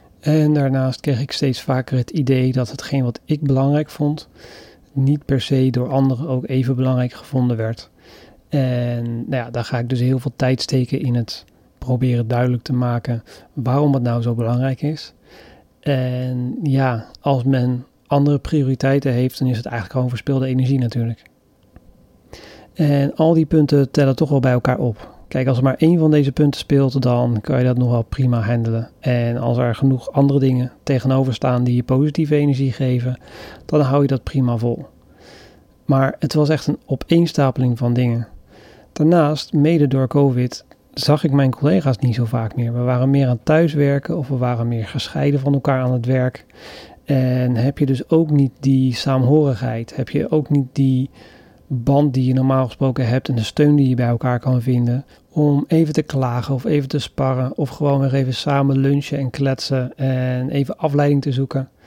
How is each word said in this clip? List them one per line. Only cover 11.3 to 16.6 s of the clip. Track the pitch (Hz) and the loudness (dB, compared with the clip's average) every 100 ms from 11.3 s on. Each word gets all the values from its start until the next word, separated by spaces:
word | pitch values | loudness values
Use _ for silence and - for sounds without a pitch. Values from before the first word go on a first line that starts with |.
| - - _ _ _ 127 | -8 -18 _ _ _ -4
proberen | 123 127 120 113 | -2 0 0 -2
duidelijk | 120 127 123 | 0 0 -2
te | - | -2
maken | 123 123 120 - 117 - - - | -2 -2 -2 -4 -6 -8 -20 -14
waarom | - 120 135 147 | -6 -2 2 2
het | 135 | 2
nou | 120 117 | 0 0
zo | 117 | -2
belangrijk | 117 113 123 135 131 | -2 0 0 -2 -2
is. | 147 156 - - _ - - - _ _ | -4 -6 -10 -20 _ -20 -20 -20 _ _
En | - 135 127 127 127 127 123 262 | -2 -2 -2 -4 -4 -4 -4 -4